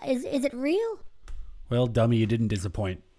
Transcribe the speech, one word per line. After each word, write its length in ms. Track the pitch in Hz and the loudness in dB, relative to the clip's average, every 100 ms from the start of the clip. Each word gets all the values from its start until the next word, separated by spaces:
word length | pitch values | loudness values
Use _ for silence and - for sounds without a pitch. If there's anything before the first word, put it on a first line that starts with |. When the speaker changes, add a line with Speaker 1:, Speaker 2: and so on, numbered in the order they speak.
| - | -2
Speaker 1:
is, 200 | 254 269 | -2 0
is 200 | 277 262 | 0 0
it 80 | |
real? 460 | 240 277 370 453 415 - - - - - - - | -2 0 2 0 -4 -10 -14 -10 -8 -8 -10 -2
Speaker 2:
Well, 180 | 120 123 | 0 2
dummy, 300 | 113 117 117 | 4 4 4
you 80 | 107 | 4
didn't 240 | 113 113 | 2 2
disappoint. 540 | 104 92 - 98 92 - | 0 -4 -4 -4 -4 -10